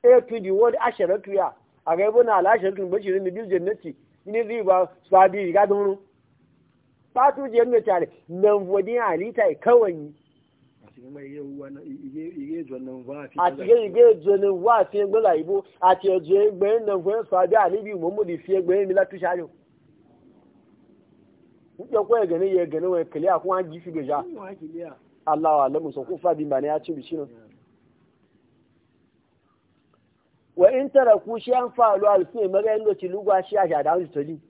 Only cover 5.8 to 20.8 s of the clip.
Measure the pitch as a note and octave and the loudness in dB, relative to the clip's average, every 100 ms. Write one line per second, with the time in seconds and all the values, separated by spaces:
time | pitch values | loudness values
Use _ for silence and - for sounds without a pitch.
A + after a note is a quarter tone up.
5.8 | G3+ G3 _ _ _ _ _ _ _ _ | 0 -4 _ _ _ _ _ _ _ _
6.8 | _ _ _ B3 C#4 C#4 C4+ A#3 A#3 A#3+ | _ _ _ 2 2 2 -2 0 2 2
7.8 | A3 F#3 E3 _ _ F3 G#3 G#3 F3+ G3 | 2 -2 -2 _ _ 2 2 2 0 -2
8.8 | F#3+ A#3+ A3 E3 G#3+ A#3 G3+ D3+ A3+ A#3+ | -2 -2 -2 -2 -4 0 0 0 4 4
9.8 | G#3 E3 D3 D3 _ _ _ _ _ _ | 4 -2 -14 -18 _ _ _ _ _ _
10.8 | _ B2+ B2+ C#3+ C#3 D3 C#3 C#3 C#3 C#3 | _ _ -20 -20 -18 -16 -14 -16 -16 -18
11.8 | D#3+ C3+ C#3 D3 D#3+ D#3+ C#3 E3 C#3 B2+ | -16 -16 -14 -12 -12 -12 -10 -10 -10 -12
12.8 | C3 B2+ B2 C#3+ C#3 - F3+ C#3 F#3 A#3 | -12 -14 -14 -14 -12 -2 -2 -2 2 2
13.8 | G#3+ F#3+ A#3+ G3 D#3+ G3 G3+ F#3 G3 A3+ | 4 6 6 6 2 2 2 2 2 2
14.8 | F#3 G#3 G3+ A3 G#3+ D#3+ E3 G3 - _ | 2 -2 0 2 2 2 0 -4 -6 _
15.8 | F#3 F#3 G3 F#3 D#3 G3 G#3 F#3 G3+ A3+ | 2 4 2 -2 2 2 2 0 0 0
16.8 | G#3+ F#3+ F3 A3 G#3 F#3 F#3 A3 F#3 G3+ | -2 -2 -2 -4 -2 0 2 2 2 0
17.8 | G#3 G3 E3 G#3 F#3 E3+ - F#3+ F3 F#3+ | -6 -6 -6 -4 -4 -6 -2 -2 2 0
18.8 | G3 F#3 F#3 F#3+ E3+ F3+ D#3+ _ _ _ | 2 0 0 -4 -6 -6 -8 _ _ _
19.8 | _ _ _ _ _ _ _ _ _ _ | _ _ _ _ _ _ _ _ _ _